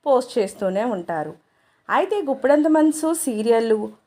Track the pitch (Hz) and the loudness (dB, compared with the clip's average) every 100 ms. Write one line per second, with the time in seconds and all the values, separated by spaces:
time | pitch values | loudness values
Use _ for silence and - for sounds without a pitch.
0 | 294 262 254 240 190 - 190 190 240 196 | 4 2 2 -2 -2 -2 -2 -2 -2 -4
1 | 170 165 151 - _ _ _ _ - 226 | -4 -6 -6 -10 _ _ _ _ -4 -2
2 | 381 415 285 269 254 294 311 311 311 302 | 0 -2 -2 -2 2 4 4 4 2 2
3 | 320 330 - 214 220 226 226 220 214 - | -2 -2 -4 -2 2 2 2 0 -2 -12